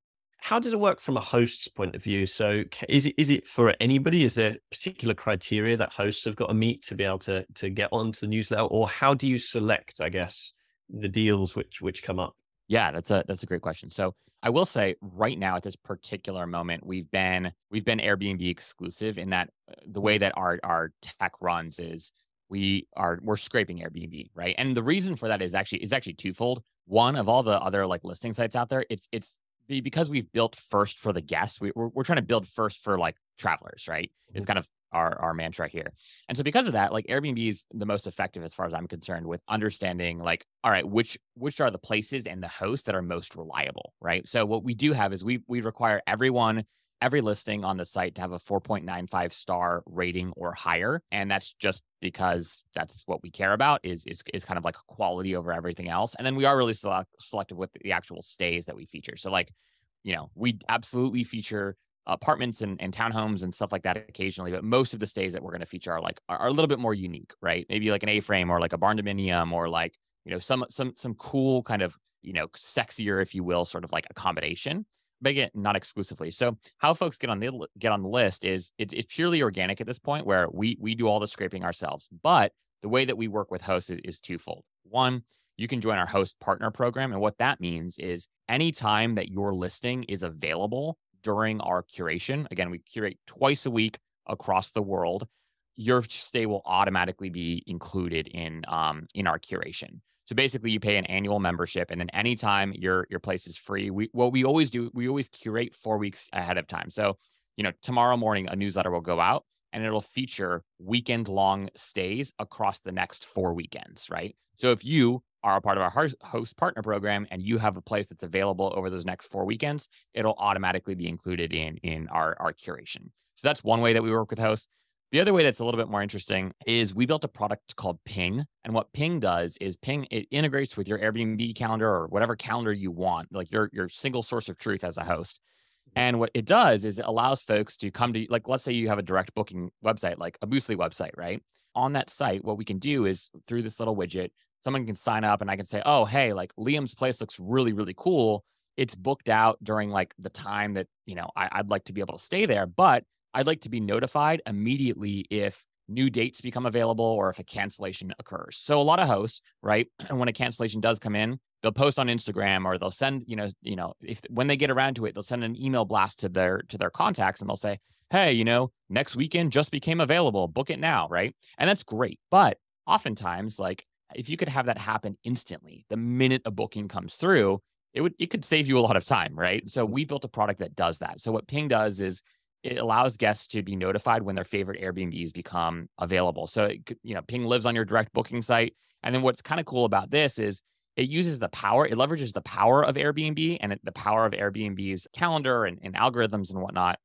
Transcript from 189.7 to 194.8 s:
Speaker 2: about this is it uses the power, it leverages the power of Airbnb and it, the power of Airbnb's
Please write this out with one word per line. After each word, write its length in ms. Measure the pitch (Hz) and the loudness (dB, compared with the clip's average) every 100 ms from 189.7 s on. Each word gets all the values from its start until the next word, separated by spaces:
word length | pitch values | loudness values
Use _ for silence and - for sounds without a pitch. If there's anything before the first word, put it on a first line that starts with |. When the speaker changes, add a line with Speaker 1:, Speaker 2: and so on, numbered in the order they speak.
| 127 | 2
Speaker 2:
about 260 | 113 98 92 | 4 4 2
this 280 | 147 143 - | 4 4 2
is 240 | 104 98 - _ _ - | -2 -4 -12 _ _ -2
it 120 | 131 | 0
uses 300 | 156 175 135 | 2 2 0
the 100 | 107 | -4
power, 360 | - 101 120 151 | -2 4 4 4
it 80 | |
leverages 380 | 113 139 160 123 | 4 2 2 -2
the 100 | 98 | -4
power 420 | - - 107 135 | -6 4 8 8
of 120 | 147 139 | 6 4
Airbnb 640 | 147 147 156 147 160 170 | 0 0 -2 0 0 0
and 120 | 104 | -2
it, 80 | 101 | -4
the 80 | - | -6
power 340 | - 104 110 110 | -4 2 4 4
of 60 | |
Airbnb's 760 | 101 101 104 104 95 | 2 -2 -2 -4 -4